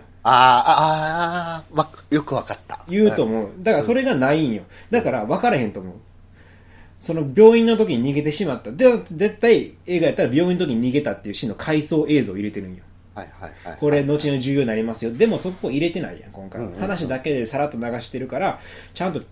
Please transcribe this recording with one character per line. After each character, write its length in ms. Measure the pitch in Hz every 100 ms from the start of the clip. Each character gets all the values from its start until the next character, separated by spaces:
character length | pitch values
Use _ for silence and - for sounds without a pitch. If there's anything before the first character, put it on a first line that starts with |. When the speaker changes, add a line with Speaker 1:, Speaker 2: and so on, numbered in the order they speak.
| - -
Speaker 1:
あ 1400 | 113 127 127 123 160 151 156 156 156 165 170 175 170 165 -
ー、 40 |
あ 0 |
ー、 0 |
あ 20 | 151
ー、 20 |
わ-、 120 | - - -
よ 140 | 147
く 100 | -
わ 100 | 127
か 100 | -
っ 40 | - -
た。 120 | - -
Speaker 2:
言 180 | 196 214
う 60 |
と 120 | 202
思 200 | 113 110
う。 40 | 104
Speaker 1:
う 20 |
ん。 140 | 185
Speaker 2:
だ 80 | 202
か 60 | 160
ら 40 |
そ 100 | 226
れ 100 | 247
が 120 | 262 151
な 180 | 131
い 80 | 156
ん 120 | 139
よ。 100 | 101 - - -
Speaker 1:
う 40 | 233
ん。 20 |
Speaker 2:
だ 60 |
か 80 | 202
ら 140 | 127 107
分 140 | 185
か 100 | 240
ら 80 | 156
へ 80 | 107
ん 60 |
と 80 | 95
思 120 | 92
う。 20 | 87 - - - - - - - - - -
そ 120 | -
の 140 | 160 139 131
病 240 | 220 233
院 60 | 226
の 120 | 220
時 200 | 208 117
に 140 | 135
逃 40 | 143
げ 60 |
て 100 | 151
し 140 | 147 175
ま 100 | 120
っ 60 |
た。 100 | 107
で、 140 | 151 254 220 -
絶 280 | 160 208 -
対 340 | 233 170 - - -
映 120 | 175
画 80 | 151
や 60 |
っ 20 | -
た 80 |
ら 60 | 131
病 180 | 139 180
院 60 | 180
の 60 | 165
時 100 | 117
に 140 | 127
逃 40 |
げ 80 | 143
た 100 | 127
っ 100 | -
て 80 | 104
い 20 |
う 40 | -
シ 100 | 120
ー 20 |
ン 0 |
の 60 | 95
回 260 | - 156
想 240 | 151 156 147
映 160 | 147
像 100 | 101
を 20 | 95
入 80 |
れ 80 | 104
て 100 | 104
る 80 | 92
ん 60 | 90
よ。 80 | - - -
Speaker 1:
は 100 | 101
い 60 | 87 -
は 80 | 82
い 20 |
は 0 |
い 180 | - 87
は 40 | 80
い。 20 |
Speaker 2:
こ 100 | 147
れ 140 | 147
後 220 | 143 147 147
々 120 | 135
重 140 | 127
要 80 | 139
に 60 | 117
な 80 | 110
り 80 |
ま 120 | 113 113
す 80 | 117
よ。 60 |
で 160 | 120 226
も 100 | 170
そ 140 | 185
こ 180 | 185 151
入 100 | 139
れ 100 | 170
て 100 | 170
な 100 | 123
い 100 | -
や 60 | -
ん、 40 |
今 180 | 98 95
回 120 | 113
は。 60 | 107
Speaker 1:
う 20 |
ん 40 |
う 20 | 90
ん 20 |
う 20 |
ん。 20 |
Speaker 2:
話 260 | 190 175 135
だ 120 | 131
け 140 | 160
で 120 | 135 113
さ 120 | 139
ら 100 | 147
っ 40 |
と 60 | 117
流 60 | 117 117
し 100 | -
て 80 | 127
る 80 | 131
か 120 | 131
ら、 200 | 190 - - - -
ち 80 | -
ゃ 80 | 185
ん 40 |
と 80 | 151 -